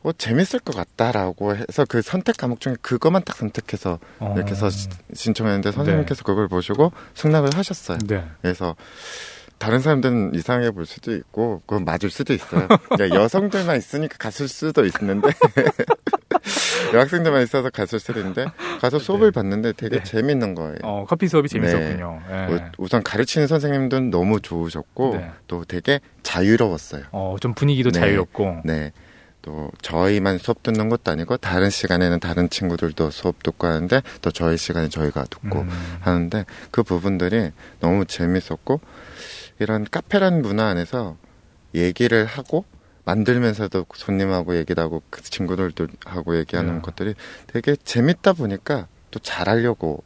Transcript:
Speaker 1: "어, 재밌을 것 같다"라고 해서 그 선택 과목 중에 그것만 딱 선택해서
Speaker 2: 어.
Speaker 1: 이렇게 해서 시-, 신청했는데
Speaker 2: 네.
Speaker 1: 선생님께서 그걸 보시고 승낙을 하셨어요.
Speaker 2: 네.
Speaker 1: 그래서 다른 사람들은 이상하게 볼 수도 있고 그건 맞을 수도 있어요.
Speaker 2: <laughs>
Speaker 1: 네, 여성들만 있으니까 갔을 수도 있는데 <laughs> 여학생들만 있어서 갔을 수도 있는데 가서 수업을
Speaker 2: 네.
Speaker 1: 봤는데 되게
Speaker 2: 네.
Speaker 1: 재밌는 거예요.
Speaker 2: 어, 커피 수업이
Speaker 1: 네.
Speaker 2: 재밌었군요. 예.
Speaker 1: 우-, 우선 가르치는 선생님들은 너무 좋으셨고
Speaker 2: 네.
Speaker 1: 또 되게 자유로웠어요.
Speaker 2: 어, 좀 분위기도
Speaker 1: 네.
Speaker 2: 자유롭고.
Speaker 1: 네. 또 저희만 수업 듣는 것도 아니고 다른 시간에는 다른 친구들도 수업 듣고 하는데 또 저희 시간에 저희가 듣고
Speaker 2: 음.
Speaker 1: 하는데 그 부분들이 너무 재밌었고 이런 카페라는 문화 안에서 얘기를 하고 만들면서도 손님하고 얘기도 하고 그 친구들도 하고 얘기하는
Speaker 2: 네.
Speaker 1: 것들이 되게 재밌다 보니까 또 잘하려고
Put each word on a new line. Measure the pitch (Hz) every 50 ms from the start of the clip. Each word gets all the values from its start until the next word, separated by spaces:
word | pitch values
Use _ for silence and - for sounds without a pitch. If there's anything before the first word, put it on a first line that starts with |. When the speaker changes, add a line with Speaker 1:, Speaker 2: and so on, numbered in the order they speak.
Speaker 1:
"어, | - 156
재밌을 | 165 - - 110 113 139 190 - - 247
것 | _ - 135
같다"라고 | 101 85 _ _ - 113 117 120 107 95 92 87 - 98 104 101
해서 | 104 123 - - - 143 -
그 | - 117
선택 | 110 - - 185 - - 220
과목 | - - 123 120 -
중에 | - 135 127 -
그것만 | - - 123 120 - 156 175 190 180
딱 | - -
선택해서 | - 113 107 - - - - - 98 - 95 85 82 - - - -
Speaker 2:
어. | 110 101 101
Speaker 1:
이렇게 | 90 95 101
해서 | 98 98 107 98
시-, | 92 98 98 95 92 - - - -
신청했는데 | - - 113 107 - 113 107 101 98 95 104
Speaker 2:
네. | 104
Speaker 1:
선생님께서 | 131 - - 82 78 - - 139 - -
그걸 | - 95 101 107 90
보시고 | 92 90 90 - 104 120 151 175 - - - - -
승낙을 | - - 156 151 156 143 139 151
하셨어요. | 180 196 - 185 - - - 87 113 110
Speaker 2:
네. | 101 107 95 85 78 80 -
Speaker 1:
그래서 | - 90 90 - 95 87 82 - - - - - - - - - - - - - - - _ _
다른 | - 107 113 131
사람들은 | 131 156 151 135 123 131 123 117 101 92 -
이상하게 | 85 80 - 127 123 120 117
볼 | 101 92 82
수도 | - - - - 120 113
있고 | 80 64 _ - 104 113 117 104 82 _
그건 | - 104 104 90
맞을 | 78 80 85 101 95
수도 | - - 139 - 135
있어요. | - - - - 175 92 90
Speaker 2:
<laughs> | 214 - - - 262 -
Speaker 1:
네, | 101 95
여성들만 | - - 107 117 - 190 202 202 196 196 185 170 156 120
있으니까 | - - - 147 156 147 - -
갔을 | - 110 - - 143 131
수도 | - - 151 160 147 156 117
있는데 | 92 - - 104 98 98 104 403 - 165 - 494 - - - - 453 - - - - 453 - _ -
<laughs> | - - _ _ - 349 - 208 - - - - - - - -
여학생들만 | 113 117 135 139 180 175 165 160 143 135
있어서 | 123 113 - 139 123 131
갔을 | - - 101 - 120 110
수도 | - - 117 113
있는데 | 98 95 92 - 131 170 - - - - - -
가서 | - 127 135 151
수업을 | 143 - 190 202 220 214
Speaker 2:
네. | 190
Speaker 1:
봤는데 | 123 101 95 101 107 110 117
되게 | 107 - - 110 127 -
Speaker 2:
네. |
Speaker 1:
재밌는 | - - - 110 120 143 147 131 117 101 92
거예요. | 85 80 78 76 82
Speaker 2:
어, | - 107 104 101 101 -
커피 | 175 170 202 175
수업이 | 165 156 143 143
Speaker 1:
네. | - - - 85
Speaker 2:
재밌었군요. | 87 82 78 78 76 90 87 85 82 80 82 92
예. | 92 95 95 90
Speaker 1:
우-, | 85 87 82 85 87 -
우선 | 92 92 - 117
가르치는 | 101 - - 104 131 - - 165 147
선생님들은 | 135 165 156 139 147 139 139 135 127 131 131 131 120
너무 | 87 87 87 101 110 104
좋으셨고 | - - 87 85 82 82 82 80 76 _ _ - 131 131 107
Speaker 2:
네. | 98 87 85 82 - -
Speaker 1:
또 | - 87 87 85
되게 | - - 87 - - 139 143 _ - - -
자유로웠어요. | _ - - 87 92 101 113 113 120 104 85 76 - - - 73 69 -
Speaker 2:
어, | - 101 95 92 95 98
좀 | - 120 110
분위기도 | - 147 143 143 131 120 123
Speaker 1:
네. | 90 87
Speaker 2:
자유롭고. | 110 101 101 98 90 - - - 101 95 85 82 78
Speaker 1:
네. | 80 80 78 76 76 - - - - - - - _ _ _
또 | - - 76 76 73 - - -
저희만 | - - 82 80 90 98 104 101 95 98 95 87
수업 | - - 117 - _
듣는 | - 113 110 107 110
것도 | 117 117 _ -
아니고 | 78 73 82 - 120
다른 | 127 - 101 90 90 95 101
시간에는 | 98 - - 92 90 87 90 87 87 85
다른 | - 87 87 90 87 85
친구들도 | - - 95 90 85 82 - 82 78 - 82 76
수업 | - - - 90 87 - -
듣고 | 80 - - - 87
하는데 | 82 78 85 90 120 135 131 - - -
또 | - 85
저희 | 82 - 85 82 82
시간에 | 82 - - 85 85 80 76
저희가 | - 82 78 73 - 73 67 -
듣고 | - - - 104 95 -
Speaker 2:
음. | 92 90 87 87 87 85 85 85
Speaker 1:
하는데 | - 92 87 85 85 85 98 107 95 - - - - -
그 | - -
부분들이 | 110 - 92 85 87 101 98 90 90 90 107 113 104 78 73 - - - - -
너무 | - 82 92 101 95
재밌었고 | - - - 87 85 90 92 - - 80 - _ - 135 156 - - - - - - - - - - - - - - _ _
이런 | 202 107 110 107 107 -
카페라는 | - - - - - 202 190 190 175 165
문화 | 131 104 101 107 110
안에서 | 107 92 87 85 - - 127 113 90 78 - - - - - _ _ _ _ _ - -
얘기를 | 82 87 90 87 - 120 117 117 110 107
하고 | 113 - 143 127 - - 165 202 _ - - _ _ _ _ _
만들면서도 | 85 90 107 107 110 123 123 123 113 107 104 107 92 - 95 87 _ -
손님하고 | - - - 98 95 98 95 95 90 85 85 87
얘기도 | 85 80 82 87 82
하고 | 82 80 85 80 - _
그 | - -
친구들도 | - - - - 98 85 92 90 95 87 78 - 85 80 - - -
하고 | - 92 90 78 85 85
얘기하는 | 85 80 - - 87 85 85 85
Speaker 2:
네. | 82
Speaker 1:
것들이 | 82 90 85 - - 107 104 - - - - - -
되게 | - - 120 - 147 147
재밌다 | - _ - - 120 120 151 175 - - 196
보니까 | 185 165 131 104 98 95 _ - 147 127 87 - _ - - _
또 | - 104
잘하려고 | - - - - 87 90 110 117 117 120 110 - 87 80 76 - _